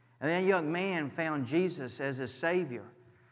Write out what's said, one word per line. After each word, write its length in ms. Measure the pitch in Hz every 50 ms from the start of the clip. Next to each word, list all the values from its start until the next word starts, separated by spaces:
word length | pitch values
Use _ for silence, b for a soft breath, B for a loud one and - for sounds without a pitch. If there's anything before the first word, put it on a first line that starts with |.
| b b b b
And 100 | 131 151
that 120 | 170 180 185
young 280 | 185 196 180 160 151
man 380 | 165 175 185 196 185 165 147 135
found 360 | - - 165 160 156 147 131
Jesus 540 | 113 143 170 185 180 151 143 135 120 - -
as 180 | 139 139 135 127
his 160 | 135 120 -
Savior. 520 | - - 165 180 180 180 139 123 110 98 - - - b b b b b b